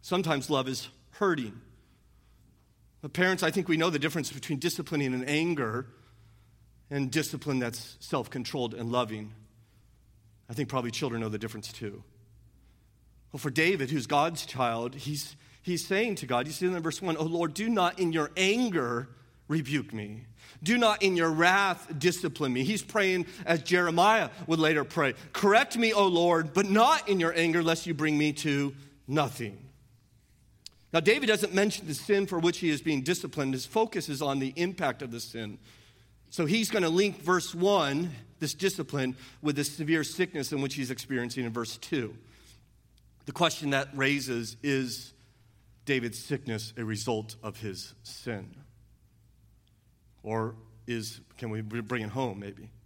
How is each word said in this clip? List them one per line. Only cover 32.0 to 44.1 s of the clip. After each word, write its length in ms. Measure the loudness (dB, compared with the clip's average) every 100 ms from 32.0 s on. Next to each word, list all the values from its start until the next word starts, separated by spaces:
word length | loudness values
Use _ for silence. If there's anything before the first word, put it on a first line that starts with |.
| 0 2 2
for 140 | 0
which 180 | 0 2
he 140 | 0
is 100 | 0
being 220 | 0 -2
disciplined. 500 | 0 -4 -4 -2 -2
His 140 | -2 -2
focus 420 | 0 0 -2 -6
is 100 | -2
on 200 | -2 0
the 120 | -2 -2
impact 480 | -2 0 -2 -2
of 80 | -8
the 80 | -10
sin. 400 | -10 -8 -10 -10 -18 -20 -20 _ _ _ _
So 160 | -4 0
he's 240 | 2 2
gonna 180 | 2 2
link 320 | 4 2 0
verse 320 | 2 2 0
one, 600 | 0 4 4 4 0 -2 -6 -16 -8
this 160 | -6 -2
discipline, 600 | -2 -2 -4 -2 -2 -4 -14 -4
with 140 | -2 0
the 60 |
severe 400 | -2 -4 0 0
sickness 500 | 0 -2 -2 -2 -4
in 80 | -2
which 120 | -2
he's 160 | -4 -6
experiencing 560 | -6 -4 -4 -4 -4 -4
in 80 |
verse 240 | -4 -6 -8
two. 400 | -6 -4 -4 -8 -20 -20 -20 -20 _ _ _ _ _ _ -12
The 40 |
question 380 | 0 0 0 0
that 200 | 0 0
raises, 640 | 0 2